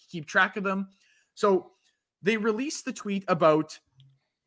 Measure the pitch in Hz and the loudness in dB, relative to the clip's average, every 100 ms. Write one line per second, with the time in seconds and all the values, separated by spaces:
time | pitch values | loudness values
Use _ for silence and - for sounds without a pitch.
0 | _ 175 147 202 196 214 190 196 196 _ | _ -12 -2 2 2 0 -4 -4 -6 _
1 | _ _ _ - 208 185 - _ _ _ | _ _ _ -2 2 2 0 _ _ _
2 | _ _ 160 220 220 214 285 - - 247 | _ _ -2 0 0 -2 -4 -8 -10 -10
3 | 208 196 175 175 165 156 151 - _ _ | -6 -4 -2 2 4 4 0 -8 _ _
4 | _ _ _ _ | _ _ _ _